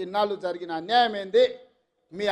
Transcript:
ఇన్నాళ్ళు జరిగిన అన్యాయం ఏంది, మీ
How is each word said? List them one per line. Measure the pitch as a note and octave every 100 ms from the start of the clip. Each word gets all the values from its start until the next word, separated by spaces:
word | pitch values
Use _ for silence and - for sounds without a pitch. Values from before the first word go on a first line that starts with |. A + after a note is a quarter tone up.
| F3+
ఇన్నాళ్ళు | G3+ G#3 G3 F3+
జరిగిన | F3 E3+ E3
అన్యాయం | E3+ A#3+ A#3 G#3
ఏంది, | G3 G#3+ B3+ - - _ _ _ _
మీ | E3+ G#3